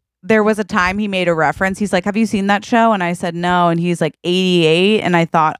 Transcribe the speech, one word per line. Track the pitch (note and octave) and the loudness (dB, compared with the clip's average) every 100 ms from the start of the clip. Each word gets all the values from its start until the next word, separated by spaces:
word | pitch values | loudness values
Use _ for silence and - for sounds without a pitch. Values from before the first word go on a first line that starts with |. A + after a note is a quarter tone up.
| _ _ | _ _
there | F#3 A3 | 0 2
was | G#3+ G#3+ | 2 0
a | |
time | F#3+ G#3+ F3+ G3+ | -2 -2 -2 -2
he | G#3 | -4
made | F#3+ F3 | -2 0
a | |
reference. | D#3+ D3+ - F#3+ F#3+ | 0 0 0 -2 -2
He's | G3+ | -2
like, | F#3 | -2
"Have | G3 G3+ | -2 -2
you | G#3+ | 0
seen | G3+ G3 | 0 0
that | G3+ | -2
show?" | - A#3 A3+ | 0 2 2
And | G3+ | 2
I | F3 | -2
said, | F3 F3+ | -4 -6
"No." | E3+ F3 F3+ F3 | -4 -2 2 2
And | E3+ | 0
he's, | F3 E3+ | -2 -2
like, | D#3+ - | -4 -4
eighty-eight. | E3 F#3 F#3 F3 D#3 E3 G3 G#3+ | -4 0 2 4 4 4 2 2
And | - F3 | 2 0
I | E3 | 2
thought, | E3+ D#3 - | 2 0 0